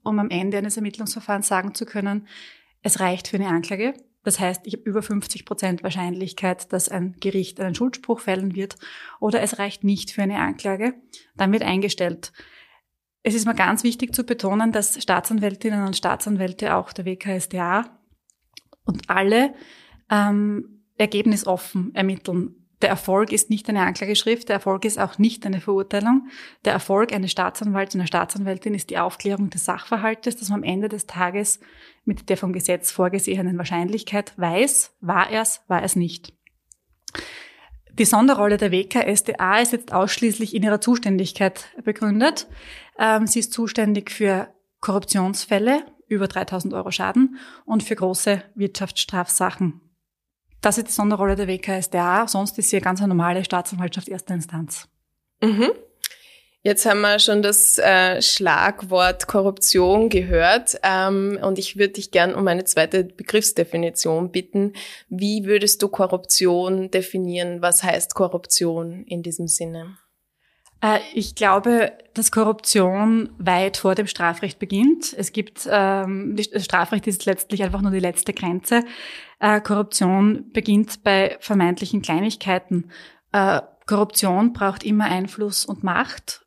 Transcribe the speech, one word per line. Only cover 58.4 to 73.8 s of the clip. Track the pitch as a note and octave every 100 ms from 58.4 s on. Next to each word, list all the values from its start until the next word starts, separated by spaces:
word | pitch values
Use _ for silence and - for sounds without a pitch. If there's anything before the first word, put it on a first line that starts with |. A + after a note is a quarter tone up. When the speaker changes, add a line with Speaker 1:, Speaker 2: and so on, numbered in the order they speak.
| F#3 D3+ G3 G#3 F#3 F#3 F3+ F3+ -
Speaker 2:
Korruption | G3+ G3 G3 - F#3 F3+ G3+ A3+
gehört, | G3+ F3+ E3+ E3+ A3+ - -
ähm, | F#3+ F#3+ F#3+ G3 G3 G3+
und | G3 F#3+
ich | - G3
würde | G3+ G3+
dich | F#3+
gern | F3+ F3
um | F#3+ F#3+
eine | F3
zweite | F#3 - D#3+ F#3+
Begriffsdefinition | F3+ - - G#3+ G#3+ - E3+ E3+ E3+ E3 E3 D#3+ F3
bitten. | F3+ F3+ G3+ G3+ G3 - - -
Wie | F#3 G3+ G#3+
würdest | F#3+ G#3 G#3 -
du | G3+
Korruption | G3+ F#3 F3+ - - F#3 F3 F#3 F#3+ F#3+
definieren? | F#3 F#3 F#3+ F3+ F3 F3 F3
Was | F3 F3
heißt | F#3 E3+ - -
Korruption | F#3 F3 - - E3+ E3 E3 F3
in | - F3
diesem | E3+ E3 E3+
Sinne? | - E3 E3 E3+ F#3+ _ _ _ _ _ _ _ _
Speaker 1:
Äh, | G#3+ G#3+ -
ich | A#3 G3+ -
glaube, | G#3 G3 G#3+ A#3 G#3+ - -
dass | - A3
Korruption | A3 A3 G#3+ - G#3 F#3 F#3+ G#3+ A3+ G#3+ -
weit | F3 F3+ F#3+
vor | F#3+